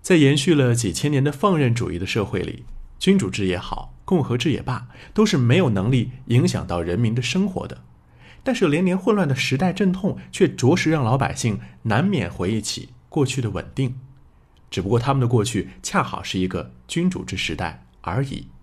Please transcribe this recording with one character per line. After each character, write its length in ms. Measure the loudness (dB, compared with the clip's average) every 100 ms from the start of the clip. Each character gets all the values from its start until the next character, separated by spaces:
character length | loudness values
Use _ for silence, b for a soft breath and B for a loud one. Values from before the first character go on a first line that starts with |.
在 160 | 4 6
延 200 | 6 4
续 180 | 4
了 200 | 4 4
几 180 | 2 0
千 180 | 0 0
年 140 | 2
的 80 | 0
放 260 | 2 2 4
任 160 | 2
主 160 | 2 -2
义 80 | -4
的 80 | -4
社 180 | -2
会 160 | -2 -2
里， 240 | -4 -8 -12 -14 -16 -4
君 180 | 2 4
主 100 | 2
制 180 | -2 -2
也 120 | -2
好， 360 | -4 -8 -10 -16
共 180 | -2 0
和 160 | 2 0
制 140 | 0
也 100 | -2
罢， 240 | -4 -8 -8 B B
都 140 | 2 2
是 100 | 4
没 200 | 4 4
有 140 | 4
能 200 | 2 2
力 220 | 2 0 -6 0
影 200 | 4 4
响 180 | 0
到 160 | -2 -2
人 160 | 0 0
民 160 | 0
的 60 | 0
生 280 | -2 0 0
活 180 | -2 -8
的。 160 | -12 -18 -20 _ B B B
但 100 | -4
是 140 | 0 2
连 140 | 2
年 140 | 2 0
混 180 | 0
乱 140 | 0 0
的 60 |
时 240 | 0 -2 0
代 140 | 0
阵 200 | 0 0
痛， 240 | 0 -4 -6 B
却 180 | 0 0
着 260 | 2 2
实 160 | 2 2
让 140 | 2
老 140 | 2 2
百 160 | 0
姓 240 | -2 -4 -4 B B
难 200 | -2 2
免 280 | 2 0 -4
回 200 | -4 -2
忆 120 | -2
起 280 | -4 -8 -10 -20 _
过 160 | -2 0
去 160 | 0
的 80 | -4
稳 160 | -4 -8
定。 240 | -4 -4 -4 -14 -20 -20 _ _ _ -10
只 100 | -6
不 80 | 0
过 100 | 0
他 140 | 2
们 80 | 0
的 60 | 2
过 180 | 2
去 260 | 0 -2 -4 B
恰 200 | -4 -4
好 200 | -2 -6
是 160 | -6 -2
一 100 | -2
个 240 | -4 -8 -14 -8
君 240 | -2 -2
主 140 | -2
制 120 | -8 -6
时 180 | -6
代 300 | -4 -6 -8 -20 _
而 240 | -6 -4
已。 240 | -4 -6 -12 -20